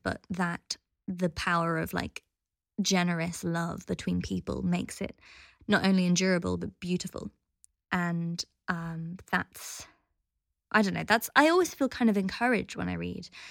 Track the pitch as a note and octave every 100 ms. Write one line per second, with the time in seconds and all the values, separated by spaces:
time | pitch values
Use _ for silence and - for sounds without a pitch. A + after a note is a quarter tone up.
0 | - - - F3+ F3 F3 - - _ _
1 | - F3+ F3+ F3+ - F3 E3 D#3+ E3 D3+
2 | C#3+ - _ _ _ _ _ - F#3+ F#3+
3 | F3 E3+ E3+ E3+ F3 E3+ E3+ - - F3+
4 | - F3+ - F#3+ - - F3 F3 - -
5 | - - - - - _ - G#3 F#3+ F#3+
6 | F3+ F3 F#3 F3+ F3+ F3+ F3 - F3 F3+
7 | - - G3+ - _ _ _ _ - F#3
8 | F3 E3+ E3+ E3+ - _ - E3+ E3 E3
9 | E3 F3+ - F3+ - - - - - _
10 | _ _ _ _ _ _ - G#3+ G3 E3+
11 | - A3+ - - D#4 F4+ F4 - C4 -
12 | A3+ G3+ F#3+ - A#3+ A3 - - E3+ E3+
13 | E3+ - - - -